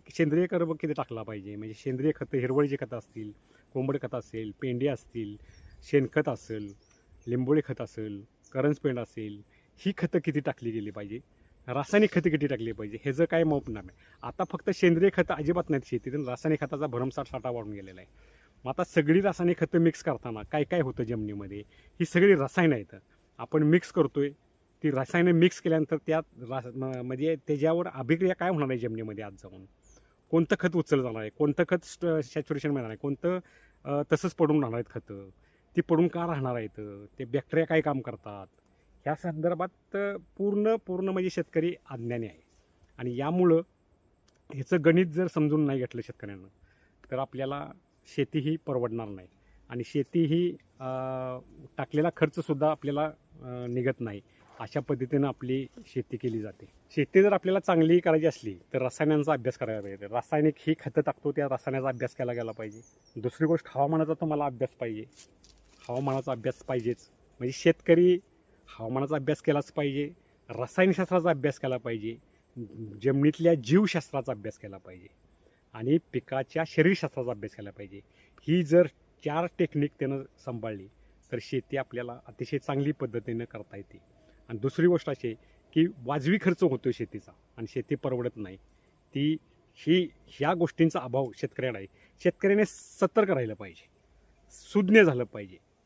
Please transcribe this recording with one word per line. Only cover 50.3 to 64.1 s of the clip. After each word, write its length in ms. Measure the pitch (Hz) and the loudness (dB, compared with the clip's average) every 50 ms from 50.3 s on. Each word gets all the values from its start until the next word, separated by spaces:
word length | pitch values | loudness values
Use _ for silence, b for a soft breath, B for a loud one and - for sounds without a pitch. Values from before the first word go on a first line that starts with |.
| 160 175 175 175 - - _ _ _ - | 2 2 0 0 -2 -6 _ _ _ -12
अ, 80 | 131 131 131 131 131 131 131 131 127 127 127 127 - - - 156 135 - _ | -8 -8 -6 -6 -6 -6 -6 -6 -8 -8 -10 -12 -14 -18 -20 -20 -20 -14 _
टाकलेला 320 | - 135 - 147 147 160 170 - | -10 -8 -4 0 0 0 0 0
खर्चसुद्धा 540 | - 160 131 - 170 - - 147 135 151 156 | 0 0 0 0 -2 -4 -2 0 2 2 0
आपल्याला, 340 | 151 - - 143 143 147 156 156 - - _ _ - - | 0 0 -4 -4 -2 -2 -2 -4 -6 -10 _ _ -20 -18
अ, 240 | 131 127 123 123 123 | -14 -12 -10 -10 -8
निघत 360 | 120 120 123 120 131 123 - | -4 -4 -2 -2 -2 -2 -4
नाही. 200 | 120 110 101 98 - b b b b b - - | -6 -8 -8 -10 -14 b b b b b -16 -14
अशा 200 | 113 - - 143 | -10 -6 -6 -4
पद्धतीनं 480 | 123 - 139 120 131 123 147 139 143 | -4 -4 -4 -4 -2 0 0 0 0
आपली 400 | 139 - - 127 123 131 135 131 - - 240 - | 0 -2 -4 -4 -4 -4 -4 -4 -8 -14 -20 -16
शेती 320 | - - 127 - - 123 | -10 -6 -6 -6 -6 -6
केली 220 | 110 - 120 113 110 | -6 -4 -4 -4 -4
जाते. 260 | 107 104 - - - - _ _ _ _ - | -6 -8 -12 -16 -20 -20 _ _ _ _ -2
शेती 260 | 151 139 - - 190 | -2 0 4 6 6
जर 120 | 202 208 196 | 6 6 6
आपल्याला 260 | - - 185 190 190 | 2 2 0 0 0
चांगली 400 | - - 175 165 160 160 175 180 | 2 4 4 6 6 8 6 6
करायची 260 | 170 170 160 156 160 | 6 6 4 4 4
असली, 280 | 165 - - 113 104 92 87 - _ - | 2 0 -2 -6 -10 -10 -12 -8 _ -2
तर 80 | 127 | -2
रसायनांचा 520 | 127 127 - - 151 151 151 147 139 156 151 | -2 -2 -2 0 2 4 4 4 4 2 0
अभ्यास 240 | 131 110 131 - | 0 0 -4 -4
करायला 240 | - 127 113 110 104 | -4 -4 -6 -6 -6
पाहिजे. 260 | 101 98 98 95 101 | -6 -8 -10 -10 -8
रासायनिक 460 | 98 113 120 - - 156 151 151 156 147 | -4 -4 -4 -2 0 0 2 2 2 2
ही 160 | - - 156 160 - | 0 0 -2 -2 -2
खतं 220 | - 139 - 156 | -4 -4 0 0
टाकतो, 300 | 147 151 - _ - 143 | 0 0 -2 _ -4 -4
त्या 160 | 139 151 143 131 | -2 -2 -2 -2
रसायनाचा 380 | 131 - - 139 131 131 131 135 | -2 -4 -4 -4 -4 -2 -2 -2
अभ्यास 260 | 127 117 127 120 - | -4 -4 -6 -6 -6
केला 180 | - 127 123 120 | -6 -6 -4 -4
गेला 180 | 120 113 113 | -4 -6 -8
पाहिजे. 300 | 107 113 110 107 104 113 - _ _ _ _ _ - 113 | -8 -10 -10 -12 -12 -16 -20 _ _ _ _ _ -10 -6
दुसरी 260 | 110 120 - - 160 | -6 -4 -2 0 0
गोष्ट, 180 | 151 165 156 - - | 2 2 0 -2 -4
हवामानाचा 440 | - 131 139 151 160 160 156 156 | -2 -2 0 2 2 0 0 0